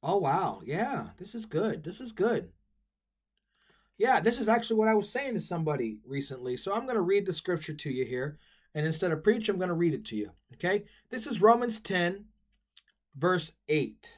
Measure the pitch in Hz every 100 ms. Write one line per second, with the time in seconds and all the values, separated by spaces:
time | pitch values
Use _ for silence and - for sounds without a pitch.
0 | - 196 151 160 226 - - 160 247 -
1 | 113 - 196 233 220 151 214 160 156 185
2 | 254 220 370 208 90 _ _ _ _ _
3 | _ _ _ _ _ _ _ _ _ _
4 | 226 247 185 240 214 226 220 220 220 220
5 | - 254 277 214 - 175 156 143 117 107
6 | 123 139 139 127 123 123 - 208 262 233
7 | 175 202 190 180 - 175 - 147 147 127
8 | 123 127 143 151 _ _ _ 151 156 160
9 | 185 156 208 220 214 190 180 165 170 131
10 | - 107 104 - _ - 175 202 208 _
11 | _ 254 254 196 208 240 240 220 - 190
12 | 175 196 208 _ _ _ _ - _ _
13 | _ 135 165 185 156 _ - 151 135 -
14 | -